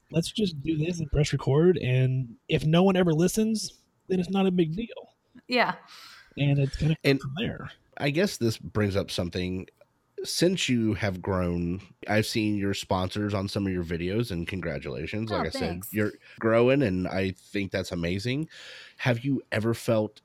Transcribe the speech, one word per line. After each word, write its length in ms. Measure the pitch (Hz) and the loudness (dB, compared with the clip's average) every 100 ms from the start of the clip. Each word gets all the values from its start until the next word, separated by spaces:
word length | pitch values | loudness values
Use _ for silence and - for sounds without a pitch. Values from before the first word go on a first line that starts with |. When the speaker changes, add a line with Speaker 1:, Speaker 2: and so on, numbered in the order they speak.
| _ | _
Speaker 1:
"Let's 220 | 156 - | -2 -2
just 300 | - 202 151 | -2 -2 -2
do 160 | 143 156 | -2 -2
this 220 | 165 170 | 0 -2
and 120 | 156 | -2
press 220 | 143 151 | 0 2
record. 420 | 139 - 139 175 170 | 0 2 6 6 4
And 580 | 127 127 131 131 120 - - | 2 2 2 0 -4 -8 -4
if 160 | 151 | 0
no 180 | 156 165 | 4 6
one 120 | 196 185 | 6 6
ever 180 | 180 | 4
listens, 680 | 156 180 - 220 214 - - _ _ - | 4 2 2 0 0 -4 -14 _ _ -4
then 140 | 185 | -2
it's 80 | 175 | 0
not 160 | 196 190 | 0 2
a 60 | |
big 220 | 180 160 | 2 0
deal." 420 | 170 233 - - _ _ - - | -2 -8 -12 -18 _ _ -20 -2
Speaker 2:
Yeah. 240 | 247 185 - - - - - - - | 0 2 -2 -10 -20 -20 -20 -14 -2
Speaker 1:
And 220 | 143 143 | 2 2
it's 180 | 139 - | 2 0
kinda 180 | 147 160 | 0 0
Speaker 3:
And 160 | 143 139 | 2 0
Speaker 1:
from 140 | 135 147 | 0 -6
there. 340 | 233 - 143 - _ - | -6 -6 -12 -18 _ -6
Speaker 3:
I 140 | 147 | -2
guess 260 | 147 202 - | 0 0 0
this 200 | 113 - | -2 -2
brings 380 | 80 107 104 98 | -4 0 0 0
up 160 | - | -2
something. 560 | - 90 92 90 92 - _ _ _ _ - | -2 -4 -4 -4 -4 -8 _ _ _ _ -12
Since 460 | 381 - 175 185 - | -8 0 2 2 0
you 240 | 120 110 | 2 2
have 280 | 101 104 90 | 0 -2 -2
grown, 600 | 85 92 87 87 85 92 - _ - | -2 0 0 0 -2 -4 -8 _ -2
I've 200 | 107 107 | 0 2
seen 280 | 117 107 104 | 2 0 0
your 200 | 98 95 | -2 -2
sponsors 580 | - 95 95 104 104 | -2 0 0 -2 -2
on 160 | 101 98 | 0 -2
some 180 | 104 98 | -2 -2
of 60 | |
your 100 | 90 | -2
videos, 480 | 82 85 90 107 120 | -2 -2 -2 -2 -2
and 160 | 85 85 | -2 -4
congratulations. 800 | 98 85 71 73 65 80 107 113 | -4 -4 -6 -6 -8 -6 -6 -4
Speaker 2:
Oh, 60 | 95 | -2
Speaker 3:
Like 100 | - | -4
I 20 | |
said, 100 | - | -4
Speaker 2:
thanks. 320 | - 90 - | -6 -6 -6
Speaker 3:
you're 220 | 107 107 - - - | -2 -2 -4 -16 -4
growing, 440 | 113 117 120 139 | 2 4 6 4
and 220 | 120 92 90 | 2 2 -2
I 260 | 92 95 | -2 -2
think 400 | 92 - 101 98 | -4 -6 -6 -2
that's 200 | 95 92 | -4 -4
amazing. 560 | 87 85 98 120 135 160 - - - - - | -2 -2 -2 -2 -4 -6 -10 -20 -18 -20 -6
Have 280 | 131 120 135 | -2 0 0
you 160 | 135 - | -2 -2
ever 220 | 110 113 | -2 -2
felt 480 | 113 - 113 107 - | -2 0 0 0 -4